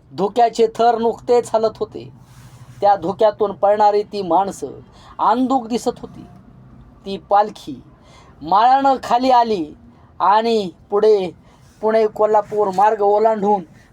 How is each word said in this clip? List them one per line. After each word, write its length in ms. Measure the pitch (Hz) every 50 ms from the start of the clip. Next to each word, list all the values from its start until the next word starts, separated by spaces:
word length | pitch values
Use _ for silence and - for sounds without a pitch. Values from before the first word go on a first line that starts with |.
| _ _ 135
धुक्याचे 540 | 135 185 202 202 233 233 233 226 - 226
थर 320 | 220 226 - 226 233 233 220
नुकतेच 520 | 226 233 214 - - - 247 240 233 - -
हलत 220 | 220 220 220 -
होते. 360 | - 220 208 - - - 127 - - - _ - - - - - - - - - -
त्या 160 | - 202 202
धुक्यातून 560 | 196 - 170 196 - 220 214 208 - 214 202 190
पळणारी 500 | 165 - 196 208 208 214 208 202 208 208
ती 200 | 208 - 208 196
माणसं, 440 | 175 160 180 196 196 165 - - 131 123 120 123 - - - - - - -
अंधुक 480 | 160 185 220 247 262 240 269 269 226
दिसत 320 | 220 247 220 - 254 - -
होती. 260 | - - - - - - - - - - - - - - - - - - - - _
ती 100 | 190 196
पालखी 680 | 180 - - 202 202 214 208 196 - - - 139 120 - - - _ _ - - - - - - - 139
माळानं 520 | 160 180 202 226 247 262 269 277 269 269 247 -
खाली 280 | - 240 240 254 262
आली 440 | 247 240 233 233 214 190 156 147 151 - - - _ _ _ _ _ _
आणि 500 | 170 180 202 220 226 233 226 220 202 180 156 _ - _
पुढे 400 | 202 202 202 220 214 202 185 170 156 - _ - _ _ _ - _ _
पुणे 260 | - 214 220 220 220
कोल्हापूर 640 | 214 214 - 214 214 214 214 208 - 214 208 208 196 185
मार्ग 280 | 185 202 214 226 208 202
ओलांडून 600 | 202 208 214 220 220 226 214 190 208 208 196 165 - - - - _